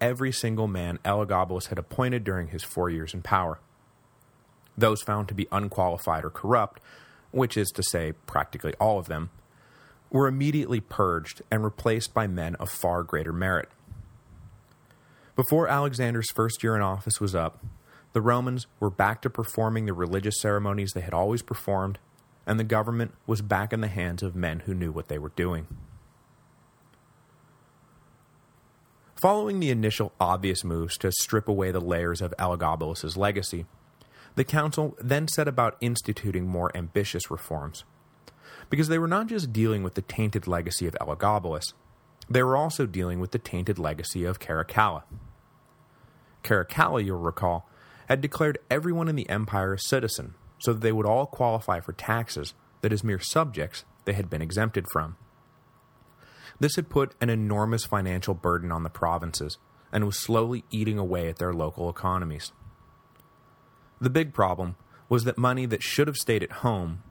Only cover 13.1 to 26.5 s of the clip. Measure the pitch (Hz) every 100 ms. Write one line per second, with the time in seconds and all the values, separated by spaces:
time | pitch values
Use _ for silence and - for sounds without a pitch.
13.1 | 78 80 85 92 87 - - - - -
14.1 | - - - - - _ _ _ - _
15.1 | - - - 127 156 170 143 143 123 120
16.1 | 117 110 - 113 - 113 110 98 98 101
17.1 | - 101 90 80 - - - - - -
18.1 | 113 113 120 127 127 - _ 104 90 98
19.1 | 113 120 - 110 - 110 113 107 87 87
20.1 | 95 104 - 107 101 101 101 98 92 87
21.1 | 82 98 120 - 117 - 98 98 95 -
22.1 | _ _ _ - 110 110 110 110 117 117
23.1 | - - 107 104 95 107 113 107 92 87
24.1 | 87 98 90 85 82 101 92 85 78 -
25.1 | 76 76 - 90 82 78 - - - -
26.1 | _ _ _ _